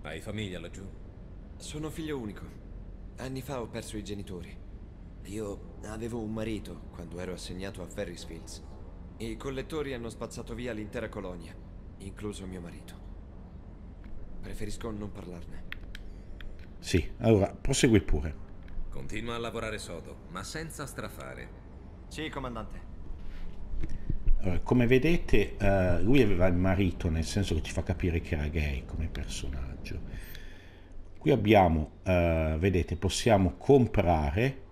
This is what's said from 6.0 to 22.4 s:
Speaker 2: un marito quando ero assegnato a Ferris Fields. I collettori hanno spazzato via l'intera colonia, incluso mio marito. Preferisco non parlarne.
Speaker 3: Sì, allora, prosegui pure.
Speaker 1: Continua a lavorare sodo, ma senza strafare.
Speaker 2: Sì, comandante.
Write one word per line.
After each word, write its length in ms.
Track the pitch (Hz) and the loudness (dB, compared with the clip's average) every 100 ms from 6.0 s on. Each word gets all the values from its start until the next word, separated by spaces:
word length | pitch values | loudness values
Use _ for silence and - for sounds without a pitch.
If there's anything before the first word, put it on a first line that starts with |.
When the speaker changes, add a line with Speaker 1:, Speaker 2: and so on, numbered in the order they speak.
| 113 120 | -6 -6
Speaker 2:
un 120 | 107 | -6
marito 580 | 110 110 107 - 87 - | -4 -4 -4 -6 -12 -12
quando 280 | - 85 85 | -12 -12 -8
ero 140 | 90 | -8
assegnato 480 | 87 - 90 98 98 | -8 -8 -8 -8 -8
a 60 | 87 | -10
Ferris 380 | - 98 87 - | -6 -8 -8 -10
Fields. 360 | 82 - - - - - - - - | -12 -12 -14 -14 -14 -14 -14 -14 -10
I 200 | 113 113 | -8 -8
collettori 560 | 139 131 131 156 139 | -6 -8 -6 -6 -4
hanno 160 | 127 117 | -6 -8
spazzato 440 | 110 113 - 117 | -8 -10 -10 -10
via 200 | 117 120 | -8 -6
l'intera 360 | 110 107 123 110 | -6 -6 -6 -6
colonia, 460 | 107 95 87 82 - - - - - | -6 -8 -10 -12 -14 -14 -14 -14 -12
incluso 460 | 95 - 104 95 95 | -12 -8 -8 -8 -10
mio 160 | 92 | -10
marito. 400 | 85 76 - - - - - - - - - - - - - - - - | -10 -12 -14 -14 -14 -14 -14 -14 -14 -14 -16 -16 -16 -14 -10 -8 -8 -8
Preferisco 500 | - 95 101 - 120 | -6 -4 -4 -4 -4
non 200 | 104 104 | -4 -6
parlarne. 520 | 101 90 87 80 - 90 - - - - - - - - - - - | -8 -10 -10 -10 -10 -8 -10 -10 -10 -10 -12 -12 -10 -10 -10 -12 -12
Speaker 3:
Sì, 320 | - 90 - - | 2 2 2 0
allora, 280 | 110 110 95 | 6 6 6
prosegui 540 | - - 135 139 107 | 2 0 4 8 8
pure. 340 | - 76 76 - - - - - - | 6 2 2 -6 -12 -12 -8 -4 -4
Speaker 1:
Continua 460 | 67 65 104 117 117 | -4 -6 -6 -4 -4
a 40 | |
lavorare 400 | 117 110 110 107 | -4 -4 -4 -6
sodo, 460 | - 85 76 69 - | -8 -10 -10 -14 -12
ma 140 | 87 | -10
senza 420 | 98 156 160 - 135 | -8 -8 -8 -8 -10
strafare. 760 | - 107 - 65 117 120 - - - - - - | -8 -10 -10 -12 -10 -12 -14 -14 -14 -14 -16 -12
Speaker 2:
Sì, 220 | - 156 | -8 -6
comandante. 640 | 143 | -6